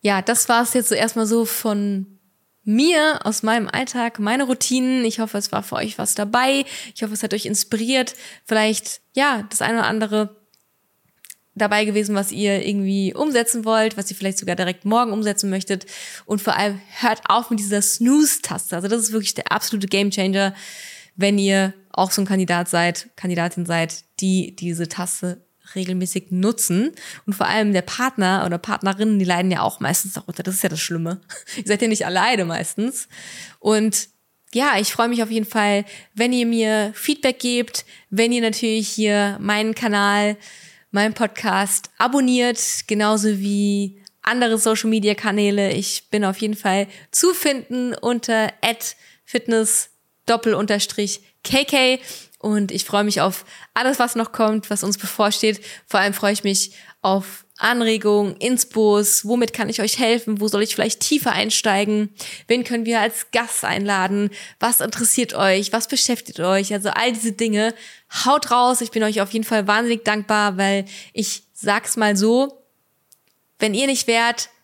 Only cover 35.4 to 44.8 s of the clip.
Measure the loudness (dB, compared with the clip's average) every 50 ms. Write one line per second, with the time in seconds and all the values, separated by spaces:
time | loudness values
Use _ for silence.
35.4 | -2 -2 0 0 2 2 2 2 0 -4 -12 -20 -20 _ _ -2 0 2 2 2
36.4 | 2 2 2 2 2 2 2 2 0 -2 -4 -6 -2 -2 -2 0 0 -2 -2 0
37.4 | -2 0 0 0 -2 -2 -4 -10 -10 -10 -20 -20 -14 _ 0 2 2 4 4 2
38.4 | 2 0 0 0 0 0 0 0 -2 -2 -2 0 0 2 4 4 2 2 0 -4
39.4 | -2 -2 0 0 0 -2 -2 -2 -2 0 2 2 2 2 2 2 2 0 -2 -4
40.4 | -10 -20 -20 -20 -20 -20 -20 -20 _ _ 0 0 2 2 2 0 -2 -2 -2 -4
41.4 | -4 0 0 0 0 0 -2 -4 -4 -6 _ _ 0 2 2 2 2 4 4 4
42.4 | 2 2 0 -2 -2 -4 -4 -6 -4 -2 0 2 2 2 2 2 2 2 0 0
43.4 | 0 0 0 2 2 2 2 0 0 -2 -6 -12 -20 -20 _ _ -2 0 2 2
44.4 | 2 2 2 2 2 2 2 2